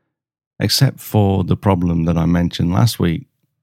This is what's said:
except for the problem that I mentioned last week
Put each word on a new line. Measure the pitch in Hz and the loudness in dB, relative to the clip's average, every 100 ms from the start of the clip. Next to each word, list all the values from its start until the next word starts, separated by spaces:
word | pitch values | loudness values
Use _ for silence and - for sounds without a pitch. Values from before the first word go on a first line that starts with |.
| _ _ _ _ _ - | _ _ _ _ _ -6
except | 104 - 131 - | -2 0 0 -2
for | - 107 98 95 | -4 0 2 2
the | 85 - | 0 -2
problem | 104 92 87 82 | 0 0 0 0
that | 82 82 | 0 0
I | 82 | 0
mentioned | 87 87 - 85 | 0 0 -2 -2
last | 98 117 - | 2 0 0
week | 87 82 - _ _ _ | -4 -4 -10 _ _ _